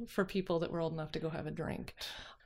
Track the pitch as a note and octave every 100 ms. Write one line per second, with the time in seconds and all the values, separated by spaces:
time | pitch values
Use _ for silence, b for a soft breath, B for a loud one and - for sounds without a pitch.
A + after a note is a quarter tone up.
0 | A#3 - F#3+ G3 F3+ E3+ E3 E3+ E3 D#3+
1 | D#3 D#3+ D#3+ E3 D3+ D#3+ D3 - - -
2 | B B B B